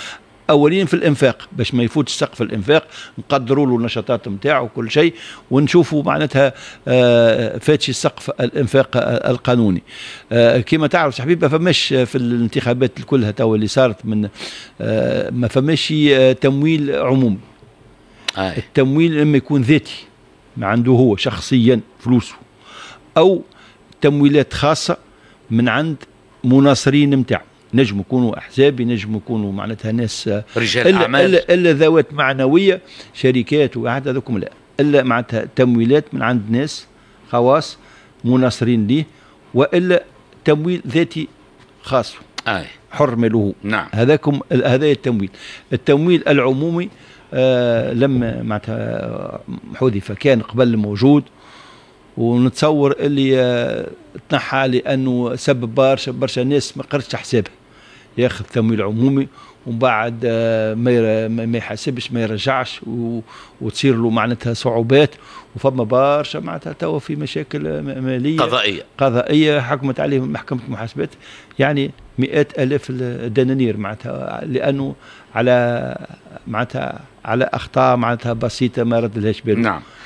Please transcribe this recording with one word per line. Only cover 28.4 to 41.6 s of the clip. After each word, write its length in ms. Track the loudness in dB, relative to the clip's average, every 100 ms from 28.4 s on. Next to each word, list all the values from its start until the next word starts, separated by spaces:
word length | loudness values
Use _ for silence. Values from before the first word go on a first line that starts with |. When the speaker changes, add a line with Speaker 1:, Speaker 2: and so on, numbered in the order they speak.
| -6 2 2 2
Speaker 1:
نجم 340 | -2 -4 -4 -6
يكونوا 360 | -4 -4 -4
معناتها 400 | -6 -8 -8 -4
ناس، 360 | -2 -4 -4 -4
آه، 160 | -4 -4 -4
Speaker 2:
رجال 300 | -2 2 2
Speaker 1:
إلا، 140 | 4
Speaker 2:
أعمال. 240 | 2 2 4
Speaker 1:
إلا، 280 | 4 4
إلا 200 | 2 4
ذوات 400 | 4 4 4 2
معنوية، 680 | 0 -2 0 2 4 4 2 -4 -20 -20
شركات 640 | -2 0 2 0 2 0 -2
وواحد 300 | -4 -4 -4
هذوكم 300 | -6 -4 -6
لا، 140 | -6 -12 _ -2
إلا 240 | 2 4
معناتها 440 | 4 0 -2 -4 -4 0
تمويلات 500 | 2 4 4 2 0
من 80 | -4
عند 200 | -2 -2 0
ناس 380 | -2 -2 -8 -18 _ _ _ -4
خواص 460 | 0 2 2 0 -12 -20 -20 -20 _
مناصرين 640 | 0 2 2 0 0 0 0
ليه، 180 | 0 -2 _ _ _ _
وإلا 500 | 0 2 2 2 0 -2 _ _ -6 0
تمويل 360 | 0 0 -4 -2
ذاتي 400 | -2 -2 -4 -12 _ _ _